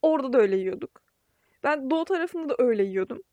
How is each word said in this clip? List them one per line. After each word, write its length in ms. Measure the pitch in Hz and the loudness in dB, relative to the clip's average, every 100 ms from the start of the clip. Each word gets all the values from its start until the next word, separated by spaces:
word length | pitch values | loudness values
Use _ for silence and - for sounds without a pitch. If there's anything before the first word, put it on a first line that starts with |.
Orada 300 | 320 311 262 | 4 2 2
da 60 | 247 | 4
öyle 180 | 208 190 | 4 2
yiyorduk. 460 | 185 185 - _ _ _ _ _ _ _ | -2 -6 -10 _ _ _ _ _ _ _
Ben 260 | 285 302 262 | -2 -2 0
doğu 140 | 320 | -2
tarafında 440 | 339 370 349 339 311 | 0 -2 -2 -6 -6
da 160 | - | 0
öyle 180 | 247 220 | 2 2
yiyordum. 400 | 196 190 190 233 - | 0 -2 -6 -8 -14